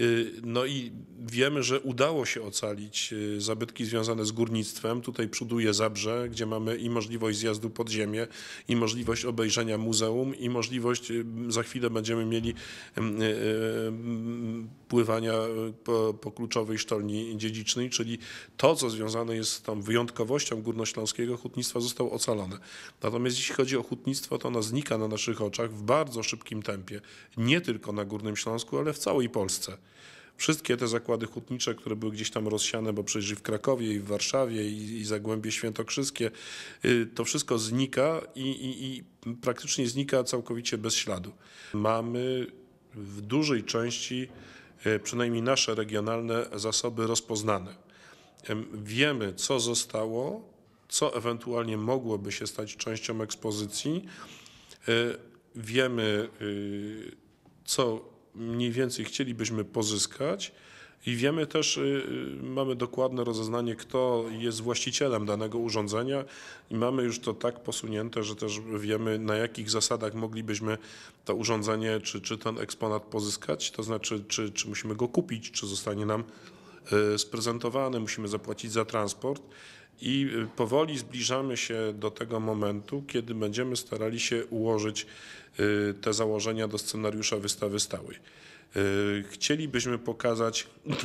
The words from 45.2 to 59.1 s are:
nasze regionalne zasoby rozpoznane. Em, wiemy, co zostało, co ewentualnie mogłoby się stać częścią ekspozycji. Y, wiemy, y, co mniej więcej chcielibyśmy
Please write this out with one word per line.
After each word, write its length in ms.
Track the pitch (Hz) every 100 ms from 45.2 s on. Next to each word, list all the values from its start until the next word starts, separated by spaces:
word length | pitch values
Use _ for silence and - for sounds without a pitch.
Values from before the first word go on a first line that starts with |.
| 120 117
nasze 320 | 120 131 -
regionalne 720 | 110 107 107 104 117 117 117 -
zasoby 520 | 104 110 107 123 113 113
rozpoznane. 680 | 113 - 107 107 98 92 - - - - - - -
Em, 220 | - 107 110
wiemy, 640 | 107 104 113 147 131 101
co 260 | 92 - 131
zostało, 920 | 117 117 - 113 113 113 143 214 - - - _ -
co 280 | - 151 120
ewentualnie 600 | 117 117 120 120 113 110
mogłoby 560 | 110 131 117 104 98
się 140 | - 110
stać 300 | - 107 -
częścią 460 | 117 110 - 113
ekspozycji. 840 | 107 - 113 104 101 - 139 170 190 - - - - - - - -
Y, 300 | 117 120 - - - _
wiemy, 760 | 120 110 123 131 117 110 104 110 -
y, 760 | 104 101 101 101 104 107 - - - _ - -
co 440 | - - 123 113 - - _
mniej 380 | 101 117 117 123
więcej 320 | 117 127 120
chcielibyśmy 600 | 110